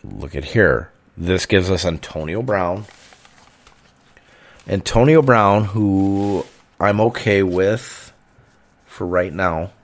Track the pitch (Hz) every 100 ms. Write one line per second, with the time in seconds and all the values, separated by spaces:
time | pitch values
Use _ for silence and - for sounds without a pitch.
0 | - 50 73 69 76 117 90 60 - _
1 | _ - 85 90 - 98 90 92 90 80
2 | - 80 78 95 127 101 90 95 107 -
3 | - - _ _ _ _ _ _ _ _
4 | _ _ _ _ - - - 98 - 117
5 | 135 160 135 117 101 104 101 107 104 95
6 | 98 98 101 95 - _ _ _ 101 101
7 | 113 - 110 101 95 90 95 113 - -
8 | - _ _ _ _ _ _ _ _ -
9 | 90 90 90 80 92 80 92 _